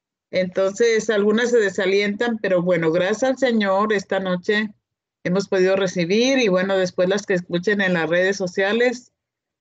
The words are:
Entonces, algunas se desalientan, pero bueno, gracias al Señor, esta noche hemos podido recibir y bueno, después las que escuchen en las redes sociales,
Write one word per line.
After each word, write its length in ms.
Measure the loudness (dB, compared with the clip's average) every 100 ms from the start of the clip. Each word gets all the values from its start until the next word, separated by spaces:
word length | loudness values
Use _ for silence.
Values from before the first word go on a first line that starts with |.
| _ _ _
Entonces, 760 | -4 -2 0 -2 2 2 2 0
algunas 420 | 0 2 2 2
se 60 | 2
desalientan, 800 | 2 0 0 0 0 -2 -4 -2
pero 220 | 0 0
bueno, 300 | 2 0 2
gracias 320 | 0 0 0
al 140 | -2 0
Señor, 560 | 0 2 0 0 0
esta 260 | -2 -2 -4
noche 500 | -2 -4 -2 -2 -4 -8 _ _ _ _
hemos 240 | -4 -2 0
podido 280 | 2 2 2
recibir 640 | 0 -2 0 2 2 2
y 100 | 2
bueno, 280 | 2 0 0
después 320 | 0 0 0
las 160 | 0 -2
que 80 |
escuchen 480 | -4 -2 -4 -2 0
en 120 | 0
las 160 | 0 0
redes 280 | 0 0 -2
sociales, 760 | -4 -2 -2 0 0 -2 -10 _ _ _ _ _